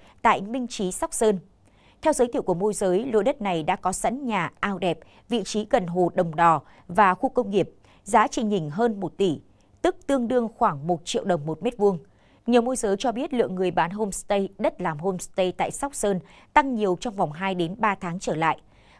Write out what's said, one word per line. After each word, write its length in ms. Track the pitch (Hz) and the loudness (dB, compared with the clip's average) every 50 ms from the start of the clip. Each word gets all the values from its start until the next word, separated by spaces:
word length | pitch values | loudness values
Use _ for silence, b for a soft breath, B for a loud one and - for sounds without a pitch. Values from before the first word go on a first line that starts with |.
| B B B B | B B B B
tại 180 | - 233 196 - | 2 2 2 2
Minh 260 | 190 208 233 269 247 | -2 -6 -6 -6 -6
Chí, 260 | 226 - - 202 185 | -6 -6 -4 -4 -4
Sóc 220 | 185 - 320 330 - | -4 -4 -6 -6 -2
Sơn. 240 | - 240 214 208 180 - _ _ _ b b b b b b b b | 0 2 2 2 0 -4 _ _ _ b b b b b b b b
Theo 100 | - 311 | 0 2
giới 160 | 294 - 247 247 | 2 2 2 0
thiệu 100 | - 277 | 0 -2
của 120 | - - 180 | -2 -2 0
môi 200 | 165 196 214 202 | 0 0 -2 0
giới, 300 | - 208 185 180 190 240 277 | 0 2 2 2 2 2 2
lô 100 | 220 214 | 2 2
đất 200 | 190 254 294 - | 2 2 0 -2
này 200 | 208 196 180 165 | -2 -2 -2 0
đã 140 | 156 156 185 | 0 -2 -2
có 160 | - - 180 | -2 -2 -4
sẵn 340 | 190 - - 175 226 277 294 | -2 -2 -2 -2 -2 -2 -4
nhà, 260 | 240 214 185 165 147 - - | -4 -2 -2 -2 -4 -4 -4
ao 180 | - 202 196 175 | -4 -4 -2 -2
đẹp, 200 | 190 180 160 - b b b b b - | -2 -2 -2 -2 b b b b b -4
vị 140 | 233 233 190 | -4 -4 -2
trí 220 | - - 214 208 - | -4 -4 -4 -2 0
gần 160 | - 247 180 | 0 0 0
hồ 240 | 170 170 180 180 - - | 0 0 0 0 2 2
Đồng 220 | 180 180 170 151 | 0 -2 0 2
Đò 260 | 156 170 170 160 143 b b b b b - | 4 4 6 6 4 b b b b b -2
và 260 | 175 196 208 185 185 | 2 4 4 4 4
khu 140 | - - 262 | 2 0 -2
công 220 | - 247 247 202 | 0 -2 -2 2
nghiệp, 200 | 196 196 165 - - b b b b b _ | 2 2 2 0 -2 b b b b b _
giá 220 | - 202 220 214 | 2 4 4 4
chỉ 160 | - - 302 | 4 2 -2
nhỉnh 280 | 233 208 208 190 156 147 | 0 0 0 0 -2 -2
hơn 300 | 147 190 240 240 214 196 | -2 0 0 0 0 -2
một 160 | 185 160 - | -6 -6 -2
tỷ, 240 | - 196 185 143 - - b b b b b b b | 0 0 0 0 -2 -6 b b b b b b b
tức 140 | - 349 370 - - | -2 -2 -2 -2 -2
tương 220 | - 277 269 240 220 | 0 0 0 0 0
đương 200 | 254 247 233 214 - | 0 0 0 -2 0
khoảng 300 | - 240 208 165 139 143 | 0 0 0 0 0 -2
một 140 | 165 180 160 - | -2 -2 -2 -2
triệu 200 | - - - - | -4 -4 -2 0
đồng 220 | 196 175 160 143 | 0 0 0 0
một 160 | 160 156 - | -4 -6 -4
mét 140 | 190 247 - - | -4 -4 0 2
vuông. 200 | 202 202 190 156 b b b b b b b b _ | 2 2 2 0 b b b b b b b b _
Nhiều 160 | - 240 240 | 2 4 4
môi 140 | 233 247 262 | 4 2 0
giới 200 | - - 202 196 202 | -2 0 0 0 0
cho 140 | - 247 | 0 -2
biết 220 | 214 233 277 - 277 | -2 -2 -4 -2 0
lượng 200 | 240 208 - 185 | 0 0 0 0
người 160 | 180 190 180 | -2 -2 -2
bán 200 | 175 180 160 170 | 0 -2 -4 -4
homestay, 580 | 190 208 208 196 185 - - - 202 202 196 190 - - | -2 -4 -4 -4 -4 -6 -4 -2 -2 0 -2 -2 -4 -4
đất 220 | 214 320 - - | -2 -2 -2 -2
làm 180 | 180 170 160 147 | -4 -4 -4 -4
homestay 540 | 165 196 185 180 - - - - 185 185 | -4 -4 -4 -4 -6 -6 -4 -2 -2 -2
tại 180 | 175 - 175 - | -2 -2 -4 -4
Sóc 240 | - - - 277 - | -4 -6 -8 -8 -4
Sơn 260 | - - 202 196 180 B B B B B B | -2 -2 0 0 -2 B B B B B B
tăng 220 | - 294 294 277 254 | 2 2 2 2 0
nhiều 220 | 220 214 190 180 165 | 0 0 0 0 -2
trong 160 | - 247 202 | -4 -6 -4
vòng 160 | 202 185 147 | -2 -2 -2
hai 220 | 147 160 190 196 190 | -2 -4 -4 -2 -2
đến 200 | 175 170 160 190 240 | -2 -2 -4 -2 -2
ba 160 | 220 214 196 | -2 -2 -2
tháng 240 | 190 - 175 165 190 | -2 -4 -6 -8 -6
trở 160 | - - 175 | -4 -4 -2
lại. 240 | 156 160 160 - - b b b b b b b b | 0 0 0 0 -2 b b b b b b b b